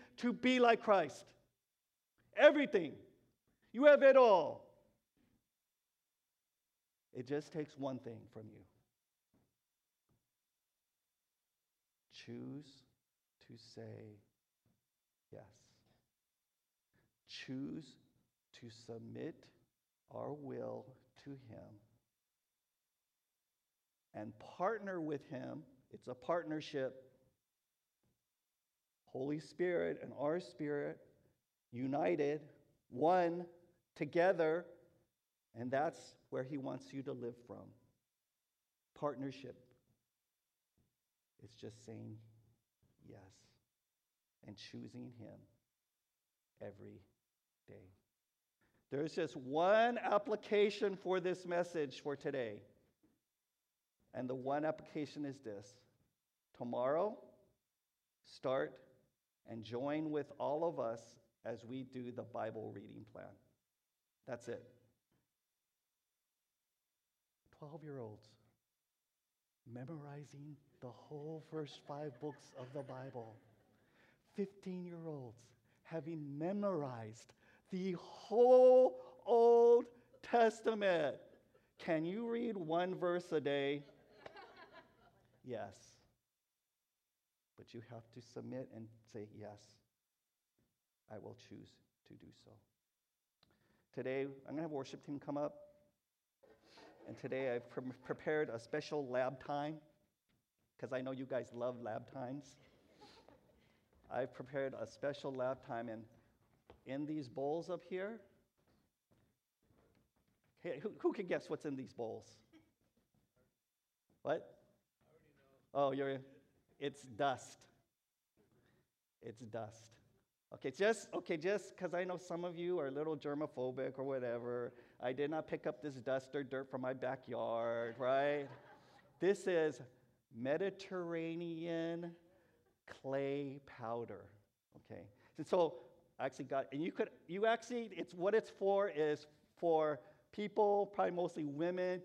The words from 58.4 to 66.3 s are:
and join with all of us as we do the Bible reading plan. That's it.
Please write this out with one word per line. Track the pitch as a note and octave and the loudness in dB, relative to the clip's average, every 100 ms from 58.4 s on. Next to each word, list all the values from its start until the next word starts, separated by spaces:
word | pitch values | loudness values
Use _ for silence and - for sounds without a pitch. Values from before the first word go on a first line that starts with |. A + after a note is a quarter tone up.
| C3+ C3 D3+ - - - _ _ _ _ - | -2 0 -2 -6 -20 -20 _ _ _ _ -14
and | A2+ | -12
join | G#2+ A#2+ C#3+ D3+ D#3 | -6 -4 -2 -2 -2
with | D3+ C3+ - | -2 -4 -4
all | B2+ D3+ E3+ | -2 0 0
of | C#3+ | 0
us | A#2 A#2 - - _ _ A#2 | -2 -4 -10 -20 _ _ -10
as | A#2 A#2 | -8 -8
we | C3 | -10
do | B2+ B2+ A#2+ | -10 -10 -8
the | A#2 | -8
Bible | G#2+ A2+ A2 A2 A2 | -8 -6 -6 -6 -8
reading | G#2+ A2 A2+ A2 | -10 -14 -16 -16
plan. | - F#2+ G2 _ _ _ _ _ _ _ _ - | -16 -16 -18 _ _ _ _ _ _ _ _ -12
That's | A#2+ - | -10 -8
it. | G#2+ - - _ _ _ _ _ _ _ _ _ _ _ _ _ _ _ | -10 -12 -20 _ _ _ _ _ _ _ _ _ _ _ _ _ _ _